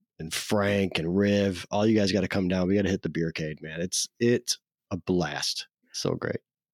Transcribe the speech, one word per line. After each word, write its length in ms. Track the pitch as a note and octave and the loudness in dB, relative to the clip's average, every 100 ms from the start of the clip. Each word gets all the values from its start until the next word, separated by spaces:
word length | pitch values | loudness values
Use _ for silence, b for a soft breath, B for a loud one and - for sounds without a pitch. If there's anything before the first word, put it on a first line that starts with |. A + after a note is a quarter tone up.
| _ - | _ -14
and 120 | D#2+ | -8
Frank 680 | - - G#2+ G2+ G2+ F#2+ - | -8 -2 0 2 2 0 -2
and 160 | E2 F#2+ | 0 2
Riv, 500 | G2+ G2+ G2 F2 - | 4 4 2 -2 -2
all 120 | G2+ A2 | 2 4
you 120 | G#2+ | 4
guys 140 | G2 | 4
gotta 160 | G2 F#2 | 2 0
come 180 | G2+ F2+ | 0 0
down. 200 | F#2 F2+ | 2 2
We 80 | G2+ | 2
gotta 140 | F#2 | 2
hit 120 | F#2+ | 0
the 60 | E2 | -2
beercade, 500 | D#2 E2 - D#2 D2+ | -2 -4 -4 -6 -8
man. 200 | D#2 D#2+ | -10 -6
It's, 280 | F2+ - - - | -4 -4 -6 0
it's 360 | A#2 B2 - - _ _ _ | 2 2 0 -6 _ _ _
a 40 | F2+ | -8
blast. 720 | - F2+ D2+ C#2+ - - - _ _ | 0 0 0 -4 -4 -6 -10 _ _
So 220 | - - | -6 -4
great. 220 | E2+ - - - _ _ | -2 -4 -6 -10 _ _